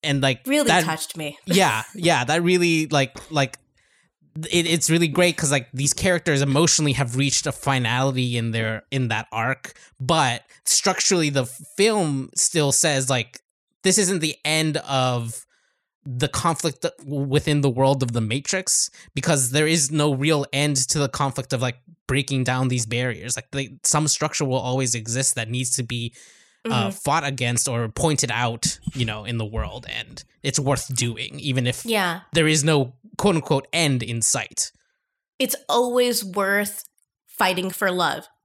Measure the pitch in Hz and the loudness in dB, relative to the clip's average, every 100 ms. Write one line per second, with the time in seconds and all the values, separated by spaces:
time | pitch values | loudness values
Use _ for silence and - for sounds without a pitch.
0 | 156 139 135 123 - 294 240 175 165 160 | 0 0 0 0 0 2 4 2 2 -4
1 | - 165 151 143 - 180 170 110 - 208 | -6 -8 -10 -12 0 2 4 2 -4 -2
2 | 175 147 123 165 175 180 175 160 156 147 | 2 2 2 2 4 4 4 2 2 0
3 | 131 - - 151 135 - _ _ _ _ | 0 -4 -6 -2 -2 -4 _ _ _ _
4 | _ _ _ 156 156 175 165 165 - 165 | _ _ _ -12 -2 0 2 0 4 4
5 | 170 143 180 - 147 139 123 127 139 - | 4 4 2 2 0 0 -2 -4 -2 0
6 | 190 175 - 139 139 139 165 - 147 131 | 0 2 2 2 2 4 4 4 2 0
7 | 127 123 139 - 147 - 139 135 117 123 | 0 0 0 0 -2 -4 0 0 2 2
8 | 135 127 123 120 113 113 110 110 _ 135 | 0 0 -2 -2 -2 -2 -2 -4 _ -2
9 | 123 110 - 110 117 131 - - - _ | 0 -2 -2 -4 -2 -4 -8 -20 -20 _
10 | 131 160 135 117 _ - - - 202 185 | 0 2 2 0 _ -10 -2 0 2 0
11 | - 180 151 139 120 - 160 - 214 214 | 2 2 2 0 -2 -8 -14 2 2 4
12 | 160 139 135 - - 165 143 - 160 139 | 0 -2 -4 -2 0 2 2 2 2 2
13 | 131 127 107 - _ _ _ _ 190 185 | 0 0 -2 -12 _ _ _ _ 2 2
14 | 185 185 156 - 147 160 156 147 - 135 | 2 0 -2 -4 -2 0 0 -2 -2 0
15 | 127 123 117 - - _ _ _ _ _ | 0 -2 -4 -10 -16 _ _ _ _ _
16 | 139 123 143 - 170 156 165 - - - | -8 -4 -2 0 -2 0 -4 -2 -6 -6
17 | 143 143 139 143 156 147 139 120 135 139 | -8 -4 0 0 2 2 2 2 2 2
18 | 127 117 110 127 147 185 190 - - - | 0 -2 -2 -2 -2 -4 0 -2 -2 -8
19 | - 143 165 147 127 139 151 160 131 151 | -10 -4 0 0 2 2 2 2 0 2
20 | 147 135 147 151 135 135 147 139 123 156 | 2 2 2 2 0 0 0 0 0 0
21 | 139 - 139 127 - 127 127 120 _ _ | -2 0 -2 -4 -4 -2 -2 -4 _ _
22 | - 131 139 135 127 127 131 127 107 120 | -2 -2 0 0 0 0 0 0 -2 -2
23 | 127 110 117 127 - 139 135 135 - 151 | -2 -6 -6 -8 -6 -8 -8 -4 2 2
24 | 151 - 151 - 139 127 127 127 127 117 | 2 0 -2 -2 -2 0 0 0 0 -2
25 | 110 120 131 - 110 123 123 - 120 120 | -4 -2 0 -2 -4 -4 -2 -4 -4 -6
26 | 117 - - - _ _ 233 226 196 196 | -8 -10 -20 -20 _ _ -4 -2 -2 -4
27 | - 156 143 135 120 120 - 120 113 - | -2 0 -2 -2 -2 0 0 -2 -4 -2
28 | 165 143 117 110 123 117 - - - 131 | 0 0 -2 0 -2 -2 -4 -4 -8 -4
29 | 113 107 104 117 107 113 101 - - 113 | -4 -4 -6 -4 -4 -4 -6 -8 -10 -10
30 | - - - _ 143 143 135 127 - 127 | -10 -16 -20 _ -4 0 0 0 -2 -2
31 | 120 113 131 139 123 127 123 - 226 220 | -2 -4 -10 -6 -2 0 0 -2 -2 0
32 | 180 170 - 170 156 156 147 151 127 - | 0 -4 -2 2 2 2 4 2 2 -6
33 | - - 202 165 - 139 - 170 156 127 | -14 0 2 2 0 -2 0 -2 2 0
34 | 120 117 107 127 101 - - _ _ _ | -2 -2 0 -2 -4 -6 -8 _ _ _
35 | _ _ _ _ 262 262 - 208 247 247 | _ _ _ _ -4 -4 0 0 2 2
36 | 247 240 196 185 196 202 202 - - _ | 2 0 -4 -2 0 0 -2 -8 -16 _
37 | _ _ _ - 190 185 185 - 196 180 | _ _ _ -2 0 0 -4 -2 -2 0
38 | 165 - - _ | 0 -2 -8 _